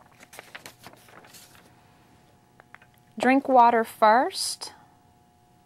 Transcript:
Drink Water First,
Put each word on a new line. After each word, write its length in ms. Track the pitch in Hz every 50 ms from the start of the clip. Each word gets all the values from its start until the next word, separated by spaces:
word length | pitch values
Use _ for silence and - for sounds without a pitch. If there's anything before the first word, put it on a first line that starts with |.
| _ _ _ _ - _ - - - - - - - - - _ - - - _ _ - - - - - - - - _ _ - _ _ _ _ _ _ _ _ _ _ _ _ _ _ _ _ _ _ _ _ _ _ - - _ _ _ _ _ _ _ -
Drink 300 | 240 247 262 277 269 -
Water 360 | 262 247 233 233 240 226 226
First, 880 | - - - 226 214 220 247 285 381 - - - - - - - - - - - _ _ _ _ _ _ _ _ _ _ _ _ _ _ _ _